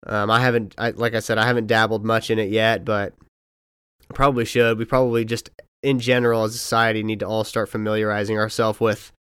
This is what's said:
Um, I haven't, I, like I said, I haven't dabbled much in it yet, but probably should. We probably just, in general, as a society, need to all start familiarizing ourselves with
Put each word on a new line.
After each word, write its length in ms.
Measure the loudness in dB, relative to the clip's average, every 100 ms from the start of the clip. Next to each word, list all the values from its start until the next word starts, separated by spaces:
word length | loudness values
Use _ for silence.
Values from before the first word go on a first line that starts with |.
| -4
Um, 260 | -4 2
I 80 | 2
haven't, 340 | 4 0 -2 -6
I, 140 | -6
like 220 | -2 -2
I 60 | -2
said, 180 | -2 0
I 80 | 2
haven't 220 | 0 2
dabbled 360 | 2 2 0
much 260 | 0 0 0
in 100 | -2
it 100 | 0
yet, 340 | 2 2 0
but 300 | -2 -4 -4 -10 _ _ _ _ _ _ _ _ _
probably 320 | 0 2 2 0
should. 320 | 2 2 2
We 80 | 0
probably 400 | 0 2 0 -2
just, 240 | -4 -8 _ -20 _
in 160 | -2 0
general, 440 | 2 2 4 2
as 120 | 0 -4
a 20 |
society, 460 | -2 0 2 0
need 160 | -2 -4
to 80 | -2
all 160 | -2
start 260 | -2 -2 -4
familiarizing 680 | -4 -2 0 0 -2 -2 -2
ourselves 420 | -2 0 0 2
with 320 | 0 0 -6 _